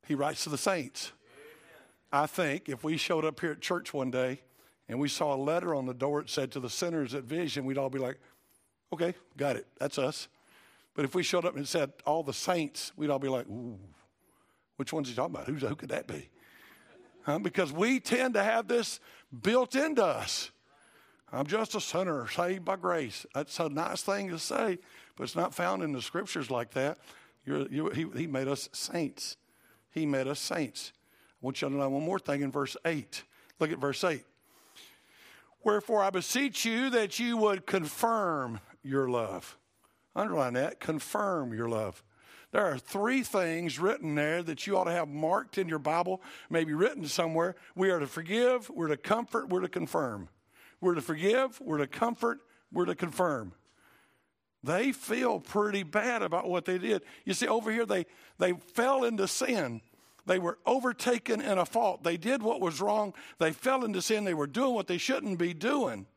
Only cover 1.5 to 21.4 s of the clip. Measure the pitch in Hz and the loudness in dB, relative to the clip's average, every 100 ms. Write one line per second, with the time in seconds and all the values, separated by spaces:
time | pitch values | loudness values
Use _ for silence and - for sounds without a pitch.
1.5 | - - - - _ _ 143 151 - 165 | -20 -20 -20 -20 _ _ 0 0 0 -2
2.5 | 139 - 131 156 160 - 165 156 151 170 | -2 -6 -6 -4 -2 0 0 0 -2 -6
3.5 | 147 - 175 - 147 131 127 127 135 _ | -6 -4 -4 -4 -4 -2 0 0 -2 _
4.5 | _ _ _ _ 120 143 - 151 139 139 | _ _ _ _ -2 -2 0 0 0 0
5.5 | 165 175 147 127 123 135 147 - - 131 | 0 0 -2 -2 -2 0 -2 -2 -4 -4
6.5 | 139 127 - 175 165 135 135 120 156 170 | -4 -6 -4 -2 0 -2 -4 -6 -4 -2
7.5 | 147 135 139 135 135 127 139 - _ _ | -4 -4 -2 -2 -2 -4 -6 -14 _ _
8.5 | _ _ _ _ 165 170 180 _ - 143 | _ _ _ _ -2 -2 -2 _ -4 0
9.5 | 117 - _ 139 - 135 151 - _ _ | 0 -4 _ -4 0 -2 -2 -12 _ _
10.5 | - - _ _ - 139 175 175 180 170 | -20 -20 _ _ -2 0 0 2 2 0
11.5 | 139 143 170 139 - - 156 143 - - | -2 -2 0 0 -2 -2 0 -2 -4 0
12.5 | 180 147 - - - 151 139 139 131 120 | 0 0 -6 -12 -4 0 0 0 -2 -4
13.5 | 107 120 104 98 - _ _ _ _ _ | -10 -10 -12 -16 -20 _ _ _ _ _
14.5 | _ _ _ 135 160 135 120 131 - - | _ _ _ -6 -4 -4 -2 -2 -2 -6
15.5 | 147 131 147 139 - - 80 69 _ - | -4 -2 -4 -4 -6 -6 -10 -12 _ -20
16.5 | - - - - - - - - 147 196 | -20 -20 -20 -20 -20 -20 -12 -2 0 0
17.5 | - 170 151 214 262 - 240 262 214 202 | 0 0 2 2 2 2 2 4 2 2
18.5 | 226 202 240 226 - - - - 127 165 | 2 2 0 0 -6 -14 -20 -18 -2 2
19.5 | 240 247 262 311 285 190 120 110 - - | 4 4 2 2 4 2 2 -2 -4 -6
20.5 | _ _ _ _ - _ _ _ 123 | _ _ _ _ -20 _ _ _ -4